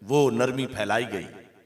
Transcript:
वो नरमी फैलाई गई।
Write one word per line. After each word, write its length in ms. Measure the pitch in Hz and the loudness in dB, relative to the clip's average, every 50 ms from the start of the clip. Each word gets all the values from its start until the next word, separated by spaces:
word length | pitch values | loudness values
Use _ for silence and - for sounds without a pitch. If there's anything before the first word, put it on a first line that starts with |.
| 104 | -6
वो 260 | 98 131 147 147 131 | 0 4 4 4 4
नरमी 360 | 117 113 123 127 131 135 131 | 4 2 0 0 0 -2 -4
फैलाई 380 | 127 131 104 104 101 104 113 123 | -6 -4 -4 -2 0 0 0 -2
गई। 220 | 117 104 95 82 78 - 104 - - _ _ _ | -2 -6 -8 -8 -8 -14 -18 -20 -20 _ _ _